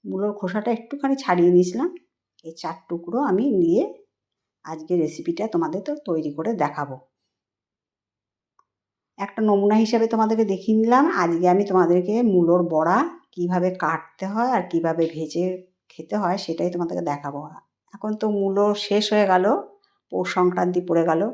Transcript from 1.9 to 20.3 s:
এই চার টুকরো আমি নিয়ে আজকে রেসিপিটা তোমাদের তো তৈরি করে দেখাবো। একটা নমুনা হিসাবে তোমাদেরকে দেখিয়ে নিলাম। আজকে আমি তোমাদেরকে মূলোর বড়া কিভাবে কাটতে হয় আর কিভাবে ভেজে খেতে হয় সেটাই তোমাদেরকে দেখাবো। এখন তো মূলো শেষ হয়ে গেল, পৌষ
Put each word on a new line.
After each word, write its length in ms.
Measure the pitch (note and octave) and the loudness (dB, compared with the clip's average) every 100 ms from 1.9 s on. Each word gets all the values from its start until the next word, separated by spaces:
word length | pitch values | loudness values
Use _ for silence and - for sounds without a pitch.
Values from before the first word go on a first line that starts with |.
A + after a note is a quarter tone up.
| - _ _ _ _ | -6 _ _ _ _
এই 80 | E3 | -18
চার 220 | E3 D#3+ D#3+ - | -12 -12 -12 -10
টুকরো 320 | E3+ F3 A3+ | -10 -6 -4
আমি 220 | C#4+ F#3 C4+ A3 | 0 0 2 2
নিয়ে 260 | E3 G3 F#4+ - _ _ _ _ _ _ | 2 2 0 -8 _ _ _ _ _ _
আজকে 280 | - D#3 D#3+ F3+ | -14 -14 -4 -2
রেসিপিটা 480 | D#3 - - E3+ A3 | -2 -4 -6 -4 -4
তোমাদের 320 | E3+ D#3+ F3+ | -2 -2 -4
তো 100 | - D4 | -6 -8
তৈরি 260 | - D#3+ D3 | -4 -4 -4
করে 180 | D3 F#3+ | -6 -6
দেখাবো। 420 | G#3 D3 D3+ C3+ C3 _ _ _ _ _ _ _ _ _ _ _ _ _ _ _ _ _ _ _ _ _ - | -2 -4 -4 -8 -10 _ _ _ _ _ _ _ _ _ _ _ _ _ _ _ _ _ _ _ _ _ -12
একটা 220 | G3 - | -10 -2
নমুনা 340 | G#3+ G3+ G3+ A3 | 2 4 4 4
হিসাবে 300 | A3+ A3+ A3+ | 4 2 2
তোমাদেরকে 360 | A3+ A3 A3 | 2 0 2
দেখিয়ে 320 | G#3+ F#3 G#3 A3 | 0 0 0 2
নিলাম। 260 | A3+ B3+ D#4+ F#4+ | 4 4 4 2
আজকে 300 | E3+ E3+ F3+ | 0 2 4
আমি 160 | F3+ | 4
তোমাদেরকে 500 | G3+ F#3 E3+ F3+ F3+ A3 | 4 2 4 2 2 0
মূলোর 400 | A#3+ F#3 E3 F3+ E3+ | 4 4 4 4 2
বড়া 300 | D#3 D#3+ G#3 E4+ - _ | 0 2 2 0 -6 _
কিভাবে 380 | - F3 F3+ F3+ F#3 | -6 -2 0 0 -2
কাটতে 480 | D#3 D#3+ - _ F#3+ | -4 -4 -8 _ -8
হয় 240 | G#3+ B3 | -2 0
আর 120 | A#3 F3+ | -2 -2
কিভাবে 360 | E3 E3 D#3+ E3 | -2 0 0 -2
ভেজে 380 | D#3 D#3 E3+ F#3 F#3 - _ _ | -2 -6 -4 -4 -4 -14 _ _
খেতে 260 | - - G#3 | -20 -8 -4
হয় 220 | F3+ F#3 | -2 -4
সেটাই 320 | - E3 F3 | -4 -4 -4
তোমাদেরকে 340 | F3 E3+ F3 | -4 -4 -4
দেখাবো। 360 | E3+ C#3+ D3 C#3+ D#3 D#3+ _ _ _ | -4 -6 -8 -12 -14 -18 _ _ _
এখন 180 | G#3+ G#3+ G#3+ | -10 -8 -4
তো 80 | A3 | -2
মূলো 340 | G3+ G3 G3 G#3 G#3 - | -2 0 2 2 0 0
শেষ 180 | G3+ G#3 | -2 2
হয়ে 160 | G#3+ G3 | 2 4
গেল, 180 | F#3 G3 E4+ - _ _ _ _ | 4 4 0 -4 _ _ _ _
পৌষ 160 | F#3 F3+ | -6 -2